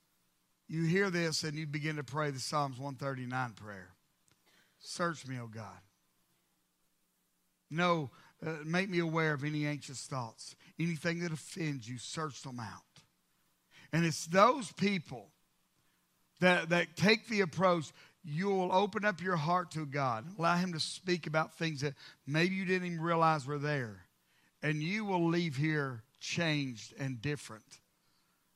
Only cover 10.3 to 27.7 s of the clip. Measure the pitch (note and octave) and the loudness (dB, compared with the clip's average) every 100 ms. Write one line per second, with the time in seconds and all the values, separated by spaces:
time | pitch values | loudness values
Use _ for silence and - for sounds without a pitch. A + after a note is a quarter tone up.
10.3 | - - - - - E3+ D#3 E3+ E3+ F3 | -10 -18 -18 -20 -4 -2 0 -2 0 -2
11.3 | D#3 - F#3+ D#3 C#3 A2 B2 - E3 D#3 | -4 -8 -4 -2 -2 -6 -10 -8 -6 -6
12.3 | A#2+ C#3 A#2+ G2+ F#2 _ - _ _ _ | -6 -12 -8 -10 -12 _ -20 _ _ _
13.3 | _ _ _ _ - - D#3 E3 - D#3+ | _ _ _ _ -20 -2 2 2 0 2
14.3 | F#3 A3+ C#4+ F#3+ - G3+ F#3+ - B2 G2+ | 8 8 6 -4 0 0 0 -4 -14 -14
15.3 | _ _ _ _ _ _ _ _ _ _ | _ _ _ _ _ _ _ _ _ _
16.3 | - F3+ F3 E3 F3 E3+ - F#3 A3 A3+ | 4 6 6 4 2 2 2 4 4 2
17.3 | G#3 F3+ D#3+ F#3 F3 C3 - - _ D3+ | 0 0 4 4 4 -2 -14 -20 _ -8
18.3 | D3+ G3+ F#3+ F3+ F#3 G3+ G#3+ G#3 E3 F#3 | -2 0 2 4 2 2 2 0 0 0
19.3 | F3 D#3 F3+ E3+ D#3 D3+ C#3+ C3 A2 D#3 | 0 2 2 0 -6 -4 0 0 -2 -6
20.3 | G3 E3 F3 F#3 D#3 - - F3+ F3+ D#3+ | 0 2 4 2 -2 -6 -6 -2 -2 2
21.3 | D#3 E3 - E3 C#3 C#3+ - - - - | 0 0 -2 -4 -2 -4 -6 -18 -16 -2
22.3 | D#3 F3+ F#3+ F3+ F#3 F3+ E3 E3+ E3 D#3+ | 2 2 2 0 0 0 -2 0 6 6
23.3 | D#3 B2+ D3 D3 C#3+ A#2 F#2 - _ _ | 4 0 -2 0 0 -2 -8 -20 _ _
24.3 | _ _ - D3+ D3+ D#3+ G#3+ G#3 F3+ E3 | _ _ -4 -2 0 0 -2 0 2 4
25.3 | F3 E3+ C3 D#3 D#3 C3+ A#2 - _ - | 4 0 0 2 2 -2 -6 -14 _ -6
26.3 | E3+ E3 D3 C3+ A2 - A2+ C3+ A#2+ D3 | -2 0 0 -2 -6 -14 -8 -6 -4 -4
27.3 | D3 - A2 _ | -6 -8 -16 _